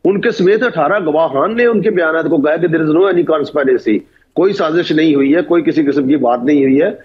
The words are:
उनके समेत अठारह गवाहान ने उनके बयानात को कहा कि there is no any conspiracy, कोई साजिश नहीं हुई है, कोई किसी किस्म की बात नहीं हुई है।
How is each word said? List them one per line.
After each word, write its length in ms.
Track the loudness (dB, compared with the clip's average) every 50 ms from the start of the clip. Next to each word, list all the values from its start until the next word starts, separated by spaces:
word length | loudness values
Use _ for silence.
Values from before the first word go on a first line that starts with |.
| -2
उनके 260 | 0 0 0 0 -2
समेत 320 | -2 0 2 2 2 2 0
अठारह 360 | -2 -2 -2 -2 0 0 -2
गवाहान 560 | -2 -2 0 0 0 0 0 -2 -2 -2 0
ने 100 | 0 0
उनके 240 | 2 2 0 0 0
बयानात 380 | 0 0 0 0 0 -2 -2
को 100 | 0 0
कहा 200 | 0 0 0 0
कि 100 | 0 -2
there 220 | -2 0 0 0 0
is 60 | 2
no 180 | 2 2 2 2
any 120 | 0 0
conspiracy, 720 | 0 0 -2 -2 -4 -4 -2 0 0 0 0 0 -2 -2 -2 -4 _ _ _ _ _ -4
कोई 180 | 0 0 0 0
साजिश 380 | -2 -2 -2 -2 -2 -2 0
नहीं 240 | 0 0 2 2 2
हुई 180 | 2 2 2 2
है, 80 | 0
कोई 200 | 0 0 0 0
किसी 220 | 0 0 0 0 0
किस्म 240 | 0 0 0 0
की 80 | 0 0
बात 280 | 0 2 0 0 0 0
नहीं 200 | 0 0 2 2
हुई 160 | 2 2 2
है। 200 | 0 0 -4 -8